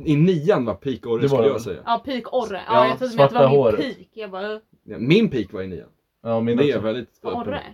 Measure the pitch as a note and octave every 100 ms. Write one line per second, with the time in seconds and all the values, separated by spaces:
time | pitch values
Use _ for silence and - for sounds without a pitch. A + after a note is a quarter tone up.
0 | D#3 D3 F3+ E3+ D#3+ E3+ A2+ G2 C#3 A2+
1 | A#2+ A2+ C3+ C3 G#2+ - G#2 D#2+ - A3+
2 | C#4 B3 - B3+ G#3+ F#3 - - - -
3 | B3 C#3+ C#3 - C3+ C#3 A#2+ G#2+ C3 -
4 | - A3+ G#3 F#3 G#3 G#3+ _ _ - G#2
5 | B2 G3 G#3+ A#2+ G2 G2 F#2+ E2 - _
6 | _ _ A2+ A2+ A#2 A#2+ C#3+ A2 A2 A#2+
7 | - _ - - - C#4+ -